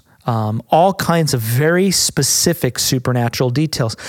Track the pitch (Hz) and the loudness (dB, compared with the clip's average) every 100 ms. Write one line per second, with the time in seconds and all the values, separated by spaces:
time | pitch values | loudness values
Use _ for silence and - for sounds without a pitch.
0 | - _ - 113 107 110 - 160 185 185 | -12 _ -4 -2 -2 -4 0 4 4 2
1 | - 170 156 131 110 120 156 175 196 170 | 0 2 2 0 0 0 2 2 2 0
2 | - - 139 - - 165 127 - - 131 | 0 0 0 0 -2 0 -2 -2 -2 -2
3 | 127 123 117 - 127 120 156 - 117 - | 0 0 -2 -2 -2 0 -2 -2 -4 -6